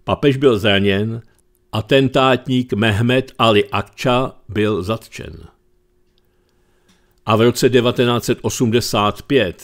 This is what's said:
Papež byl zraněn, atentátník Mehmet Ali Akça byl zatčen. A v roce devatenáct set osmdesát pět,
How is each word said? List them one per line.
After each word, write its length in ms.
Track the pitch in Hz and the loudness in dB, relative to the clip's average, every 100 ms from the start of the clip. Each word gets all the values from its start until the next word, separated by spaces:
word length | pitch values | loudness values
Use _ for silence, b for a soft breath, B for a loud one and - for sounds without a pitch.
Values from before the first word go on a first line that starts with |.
Papež 320 | - 98 147 131 | -6 0 0 2
byl 220 | 139 107 | 2 2
zraněn, 640 | 107 98 101 98 110 117 - _ _ _ _ | 2 2 2 0 -4 -8 -14 _ _ _ _
atentátník 1000 | 107 - 135 135 135 131 127 127 127 123 | -8 0 2 2 2 2 0 -2 -4 -2
Mehmet 600 | 104 113 101 120 127 127 - | -2 0 0 0 0 -2 0
Ali 260 | 113 104 | 2 2
Akça 680 | - 101 - - 131 123 131 - - | 0 -4 -8 -6 -2 -2 -2 -10 -8
byl 340 | 104 104 95 | -4 -2 -2
zatčen. 540 | 95 110 - - - - - _ _ _ _ _ _ _ _ _ _ _ _ _ _ _ _ _ - | -4 -8 -10 -18 -18 -18 -20 _ _ _ _ _ _ _ _ _ _ _ _ _ _ _ _ _ -2
A 100 | 107 | 2
v 40 | |
roce 280 | 120 120 131 | 2 2 2
devatenáct 560 | 123 120 120 120 120 | 2 2 0 0 0
set 140 | - 113 | -2 -4
osmdesát 800 | 110 - 120 117 - 110 104 - | -6 -2 0 0 -2 -2 -2 -4
pět, 340 | - 135 92 - | -2 0 0 -6